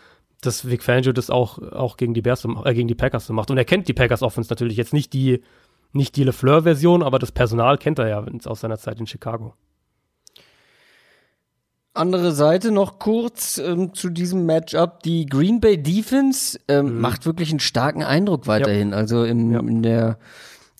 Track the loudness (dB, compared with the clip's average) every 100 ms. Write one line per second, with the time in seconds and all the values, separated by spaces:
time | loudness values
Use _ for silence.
0 | _ _ _ _ -6 -6 -4 -4 0 2
1 | 2 0 0 0 0 -4 -12 -6 -6 -4
2 | -2 0 0 -2 -4 -4 -2 0 0 0
3 | -2 -2 -4 -4 0 0 2 0 0 0
4 | 2 2 -2 -4 -6 -4 -4 -4 -2 -2
5 | -2 -2 0 0 -4 _ _ _ _ -2
6 | -2 0 0 2 4 4 4 4 4 4
7 | 4 0 0 0 0 2 2 2 0 -2
8 | -2 -4 -6 -10 -10 -8 -6 -8 -8 -10
9 | -10 -10 -10 -10 -10 -18 _ _ _ _
10 | _ _ _ -20 _ _ _ _ _ _
11 | _ _ _ _ _ _ _ _ _ -4
12 | 0 0 0 4 4 4 2 2 0 -2
13 | -2 0 -2 -6 -8 -6 -2 -2 -2 -4
14 | -6 -4 -2 0 2 0 0 0 -2 -2
15 | -4 -2 0 2 2 4 4 2 0 -2
16 | 0 2 2 0 -4 -6 0 2 2 0
17 | -2 -2 -4 -4 -2 -2 -2 -2 -2 -2
18 | 0 0 2 0 0 0 2 2 0 -2
19 | 0 0 2 2 2 0 0 0 2 2
20 | 0 -2 -10 -20 -20 -20 _